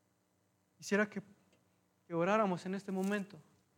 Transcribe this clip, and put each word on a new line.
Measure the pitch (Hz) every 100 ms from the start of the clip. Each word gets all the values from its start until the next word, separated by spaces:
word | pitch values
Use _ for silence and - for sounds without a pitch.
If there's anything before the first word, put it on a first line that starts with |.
| _ _ _ _ _ _ _ _
quisiera | - 202 208
que, | 202 - - _ _ _ _ _ _ -
que |
oráramos | 170 175 214 208 175 185
en |
este | 196 -
momento. | 190 196 208 190 156 - _ _